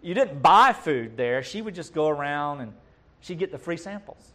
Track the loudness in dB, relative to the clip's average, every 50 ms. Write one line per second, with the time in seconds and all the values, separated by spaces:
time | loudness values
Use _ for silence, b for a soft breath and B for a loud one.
0 | -6 -2 2 2 2 2 2 -6 2 6 8 8 8 8 6 2 0 -2 -2 -2
1 | -2 -4 -4 -2 0 0 0 0 -2 -4 -8 -8 -8 -8 -10 -10 -12 -8 -2 0
2 | 2 2 2 0 -2 -2 -2 -2 -2 -4 -4 -6 -10 -12 -14 -18 -20 b b b
3 | b b b _ -14 -12 -6 -4 -4 -4 -4 -8 -6 -6 -6 -6 -6 -12 -12 -12
4 | -14 -16 -20 _ -20 -20 _